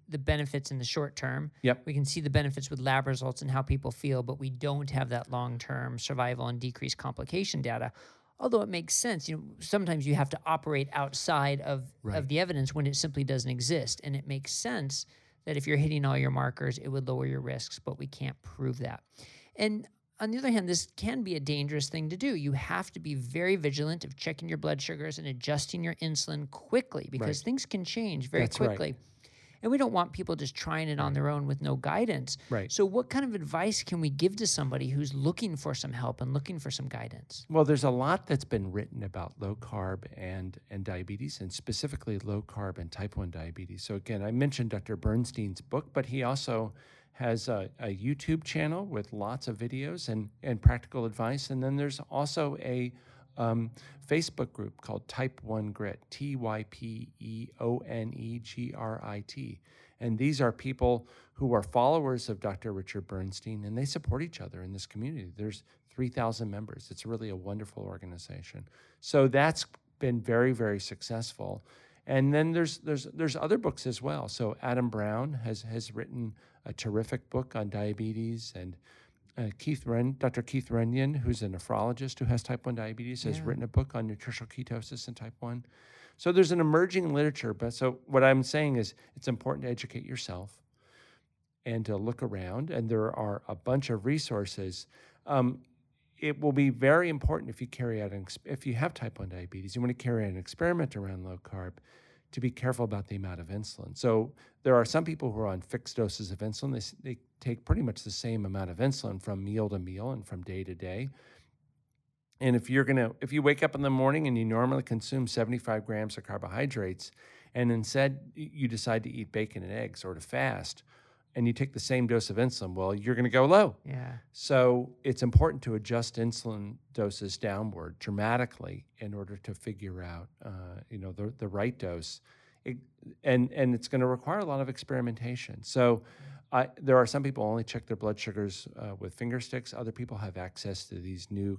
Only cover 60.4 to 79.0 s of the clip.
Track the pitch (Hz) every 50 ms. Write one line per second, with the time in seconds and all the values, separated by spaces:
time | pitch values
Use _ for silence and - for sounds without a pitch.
60.4 | 135 120 123 - - 131 127 - 123 123 123 117 - - - - - _ _ -
61.4 | 139 127 120 104 98 - - 123 120 135 160 165 147 131 127 117 - - 107 95
62.4 | - 104 95 92 - 113 101 95 92 - - 101 90 - 98 95 98 98 95 -
63.4 | - 110 110 104 104 104 110 120 139 139 - 165 147 - 123 135 165 170 - -
64.4 | 95 92 - 90 92 92 98 98 - - - 104 113 139 160 135 95 90 85 104
65.4 | 104 107 101 - - _ _ _ _ _ - - 131 120 - 131 117 113 110 -
66.4 | 117 104 101 104 107 104 - - - - 98 - - 110 117 107 113 107 95 92
67.4 | 90 98 101 107 107 98 - 107 98 98 95 - 90 90 90 87 - - 90 92
68.4 | 90 - - - 90 - - - - - _ _ - - - 143 135 131 131 139
69.4 | 143 156 - - - - - - _ _ _ - - 131 120 117 104 120 113 117
70.4 | 123 131 127 117 113 107 101 98 - - 101 - - - 113 113 117 - - -
71.4 | 101 95 95 - - - - - - - _ _ - - 135 135 135 139 147 151
72.4 | 156 165 165 175 165 160 - - - 156 151 135 143 - - - 165 151 127 -
73.4 | 147 156 208 240 220 - - - - 127 113 - 123 147 147 147 - 104 - -
74.4 | 120 110 - - - 127 120 127 123 117 110 107 104 107 107 113 131 151 147 123
75.4 | 113 113 110 104 110 113 113 117 110 - 110 117 - - - 123 117 110 107 -
76.4 | - - _ _ - - - - - 110 101 107 113 - 131 120 - - - 127
77.4 | 131 127 - 110 107 104 98 101 104 104 104 104 113 110 107 113 113 113 117 113
78.4 | 113 - - 95 90 92 87 - _ - - -